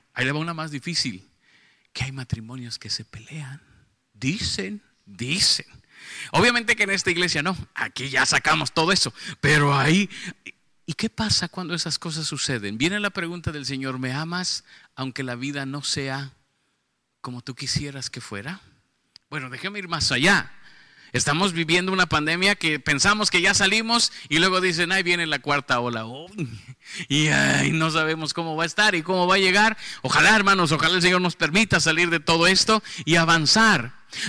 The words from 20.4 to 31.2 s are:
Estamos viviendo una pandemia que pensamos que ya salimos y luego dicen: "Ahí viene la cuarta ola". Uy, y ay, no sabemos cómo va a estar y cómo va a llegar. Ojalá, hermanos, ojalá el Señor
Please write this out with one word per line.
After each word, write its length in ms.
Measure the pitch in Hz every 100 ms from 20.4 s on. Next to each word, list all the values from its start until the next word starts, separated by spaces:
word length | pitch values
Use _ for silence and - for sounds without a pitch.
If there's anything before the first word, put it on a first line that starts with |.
| - - - - - _ -
Estamos 400 | 123 147 156 196
viviendo 400 | 170 160 180 185
una 140 | 190 175
pandemia 480 | 156 151 175 196
que 260 | 202 165 147
pensamos 500 | 156 139 196 214 208
que 120 | 180
ya 100 | 190
salimos 580 | 196 190 214 226 233 - - -
y 80 | 151
luego 240 | 185 185
dicen: 280 | 185 165 170
"Ahí 120 | 190
viene 240 | 175 175 160
la 120 | 139
cuarta 400 | 147 143 - 123
ola". 260 | 120 113 113
Uy, 420 | 131 175 208 127 110 - - - - -
y 200 | 143 151
ay, 440 | 139 139 139 143
no 180 | 160 160
sabemos 420 | 156 156 160 151
cómo 240 | 170 165 156
va 60 |
a 40 | 165
estar 280 | - 214
y 80 | 175
cómo 240 | 160 185 180
va 80 |
a 40 | 190
llegar. 380 | 190 202 220 214 - -
Ojalá, 340 | - - 175
hermanos, 380 | 214 196 190 160
ojalá 220 | 151 160
el 80 | 180
Señor 180 | 180 185